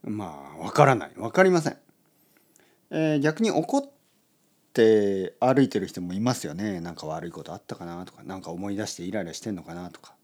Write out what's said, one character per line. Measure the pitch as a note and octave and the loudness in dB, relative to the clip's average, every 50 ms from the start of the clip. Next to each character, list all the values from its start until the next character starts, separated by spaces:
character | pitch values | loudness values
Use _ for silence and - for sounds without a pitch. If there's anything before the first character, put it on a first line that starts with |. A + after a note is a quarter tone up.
ま | - - G#2 G#2 G#2 F2 D#2 C#2+ C#2 C#2 D2 | -6 -6 -6 -4 -6 -8 -10 -12 -16 -16 -12
あ、 | D#2 | -10
わ | E2 - | -8 -2
か | - E2+ - | 4 6 6
ら | C3+ C3 | 6 6
な | G#2+ D#2+ | 2 -2
い。 | C#2 - | -8 -12
わ | - G2+ A2+ | -10 -10 -2
か | - F3+ F#3+ | 4 6 6
り | F#3+ | 6
ま | F#3 E3+ | 6 4
せ | D3+ D3+ | 2 0
ん。 | - - _ _ _ _ _ _ _ _ _ _ _ _ _ _ _ _ _ _ _ _ _ _ | -6 -8 _ _ _ _ _ _ _ _ _ _ _ _ _ _ _ _ _ _ _ _ _ _
え | - D#3 D#3+ D#3 D3+ | -2 0 2 2 2
ー、 | D3 | 2
逆 | C#3 D3+ D#3 D#3 A3+ | 2 2 2 2 0
に | A3 | 2
怒 | - - E3 - - C#4 | 2 0 0 2 0 -2
っ | C#4 - _ _ _ _ _ _ _ _ _ _ _ _ _ _ _ _ | -2 -2 _ _ _ _ _ _ _ _ _ _ _ _ _ _ _ _
て | _ - A2+ A2 A2 G#2+ G#2 G2+ G2 F#2+ F#2+ F2 - _ | _ 6 8 8 8 6 6 4 0 0 -2 -6 -2 _
歩 | A#2+ B2+ C3 C#3 | 2 4 6 6
い | C3+ - | 4 4
て | - G#2+ | 2 -2
る | F#2+ | -4
人 | F2+ - G2 | -4 -6 -8
も | F2+ F2 F2+ | -8 -6 -4
い | G2+ | -2
ま | A2+ B2+ B2 | 0 0 0
す | - - E2 | -2 -4 -8
よ | |
ね。 | D2+ F2 G#2 G#2+ G2 F2 | -6 -4 -4 -4 -4 -6
な | E2 F2 | -8 -10
ん | E2 | -10
か | - - | -10 -8
悪 | D#2 D#2 E2 D#2+ E2+ | -8 -8 -8 -8 -10
い | |
こ | D#2+ D#2+ D#2 | -12 -12 -12
と | - | -12
あ | E2+ | -14
っ | - _ | -14 _
た | - G#2+ | -14 -14
か | - F2 | -12 -10
な | E2+ E2+ F2 F#2 | -12 -10 -12 -12
と | F#2 | -14
か、 | - - - | -16 -20 -14
な | - F#2+ | -12 -12
ん | F#2+ | -12
か | F#2 - | -10 -10
思 | E2+ F2+ G2 G2+ | -10 -8 -6 -6
い | G2+ | -4
出 | G2+ G#2+ G2+ | -4 -6 -6
し | - | -8
て | - F2 | -8 -8
イ | F2+ | -6
ラ | F#2+ G#2+ | -6 -6
イ | F#2 | -6
ラ | E2+ | -6
し | - - | -10 -10
て | - A2+ | -8 -8
ん | G#2 | -8
の | F2+ | -8
か | D#2 - | -8 -12
な | E2 F2 F2 F2+ | -12 -12 -12 -14
と | - - | -14 -18
か。 | - - - _ | -20 -20 -20 _